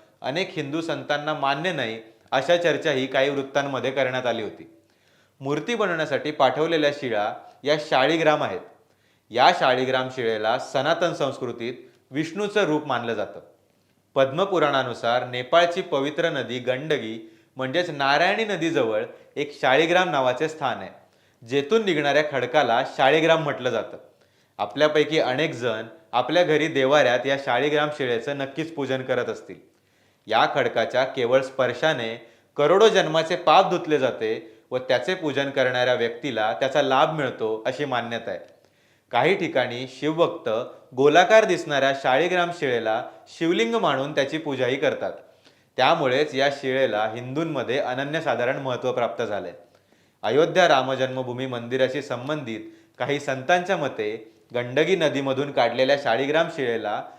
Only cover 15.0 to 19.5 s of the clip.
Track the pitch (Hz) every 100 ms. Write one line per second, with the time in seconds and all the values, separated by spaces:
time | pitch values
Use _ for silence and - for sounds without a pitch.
15 | 117 123 123 123 123 165 175 175 185 139
16 | 139 151 165 147 113 123 123 127 156 147
17 | 113 113 - - _ - 131 151 180 143
18 | 139 147 175 208 220 185 160 147 117 107
19 | 113 - - - 147